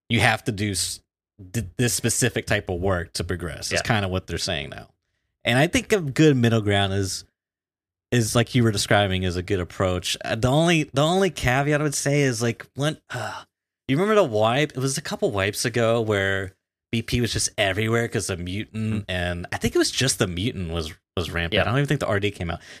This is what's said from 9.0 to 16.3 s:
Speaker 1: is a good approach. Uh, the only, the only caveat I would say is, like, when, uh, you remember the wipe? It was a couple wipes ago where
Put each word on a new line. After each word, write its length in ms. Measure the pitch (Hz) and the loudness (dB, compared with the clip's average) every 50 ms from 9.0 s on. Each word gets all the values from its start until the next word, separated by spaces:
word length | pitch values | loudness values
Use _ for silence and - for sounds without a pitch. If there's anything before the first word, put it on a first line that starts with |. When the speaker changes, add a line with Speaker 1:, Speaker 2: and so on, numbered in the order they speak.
| 104 98 95 92 92 | 4 4 2 2 0
Speaker 1:
is 120 | 92 85 92 | 0 0 -2
a 60 | 87 | -2
good 160 | 92 104 92 | 0 0 -2
approach. 580 | 85 - - - 98 92 90 90 - - - - - | -2 -4 -4 -2 0 0 0 0 -2 -4 -6 -6 -4
Uh, 120 | - - | -4 -2
the 140 | 113 117 123 | 0 0 2
only, 400 | 135 151 165 175 175 156 147 - - | 2 4 4 4 4 2 0 0 0
the 100 | 135 151 | 0 0
only 260 | 160 180 190 196 185 | 2 2 2 2 0
caveat 500 | 147 - - 127 123 135 139 147 151 143 | 0 0 0 0 2 2 2 2 0 0
I 40 | 151 | 0
would 120 | 151 139 | -2 -2
say 260 | - - 143 143 147 | -2 -2 0 2 2
is, 200 | 143 135 123 110 | 2 2 0 0
like, 260 | 120 117 110 - - - _ | -2 -2 -2 -4 -10 -14 _
when, 240 | 127 143 156 147 - _ _ | -4 -4 -4 -4 -6 _ _
uh, 340 | - 117 - 101 98 - - - _ _ _ _ _ _ _ - | -10 -8 -8 -8 -10 -12 -14 -18 _ _ _ _ _ _ _ -2
you 80 | 131 151 | 0 0
remember 180 | 190 214 214 | 2 4 4
the 120 | 208 185 135 | 4 4 4
wipe? 440 | 107 107 107 113 120 139 156 151 | 4 2 2 4 4 2 0 -2
It 80 | - 131 | -2 -4
was 180 | 127 135 135 - | -2 -2 -2 -4
a 40 | |
couple 300 | - - 202 - 214 175 | -6 -8 -6 -2 -2 -2
wipes 320 | 107 98 95 101 104 - - | 0 0 0 0 -2 -2 -4
ago 360 | 123 113 120 117 113 113 117 | -2 0 2 2 2 2 2
where 540 | 113 110 107 101 98 98 | 2 0 0 2 2 0